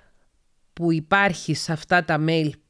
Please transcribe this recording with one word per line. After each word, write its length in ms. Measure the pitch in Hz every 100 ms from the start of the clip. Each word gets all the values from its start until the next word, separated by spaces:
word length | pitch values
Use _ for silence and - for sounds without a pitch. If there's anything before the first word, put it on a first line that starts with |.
| _ _ _ _ _ _ _
που 200 | - 170
υπάρχει 640 | 165 156 196 196 180 -
σε 180 | 147 -
αυτά 320 | 156 - 175
τα 200 | 151 156 156
mail 220 | 165 151 131 _